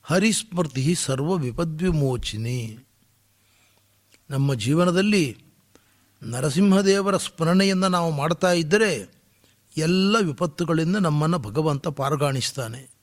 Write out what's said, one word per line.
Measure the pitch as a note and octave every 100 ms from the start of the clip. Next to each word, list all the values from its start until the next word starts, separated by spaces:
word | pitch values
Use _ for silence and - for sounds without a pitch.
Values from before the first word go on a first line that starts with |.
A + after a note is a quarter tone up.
"ಹರಿಸ್ಮೃತಿ | - F3 A3 G3+ - F3 D#3+ B2+ C3+ F3
ಸರ್ವ | - C3+ D3 F#3
ವಿಪದ್ವಿಮೋಚಿನಿ." | B2+ A#2 E3+ D#3 F#3 D#3+ C3+ B2 - G#2 A2+ B2+ A2+ A2 _ _ _ _ _ _ _ _ _ _ _ _ _ _ _
ನಮ್ಮ | C3+ C#3
ಜೀವನದಲ್ಲಿ | B2+ A2 D#3 F3 F3 G#3 G#3 C#3+ G2+ _ _ _ _ _ _ _ _
ನರಸಿಂಹದೇವರ | A2+ B2 D3 C#3 G3+ F#3+ G3 G3 G3 F#3+
ಸ್ಮರಣೆಯನ್ನು | - - D#3+ F#3 G3 F#3 F#3+
ನಾವು | F3+ E3+
ಮಾಡ್ತಾ | D3 D3+ E3+ F#3
ಇದ್ದರೆ | F3 D#3 G#3 G#3+ C3+ F#2+ _ _ _ _ _ _ -
ಎಲ್ಲ | D#3 F#3 F#3+ A3+
ವಿಪತ್ತುಗಳಿಂದ | F#3 B2+ F3 - E3+ D#3+ E3 G#3
ನಮ್ಮನ್ನು | F3 D3 D#3 F3
ಭಗವಂತ | G#2+ B2 D#3 C#3 E3+
ಪಾರುಗಾಣಿಸ್ತಾನೆ. | C#3+ C3+ D3 C#3+ C3+ - - A#2 A#2+ C3 _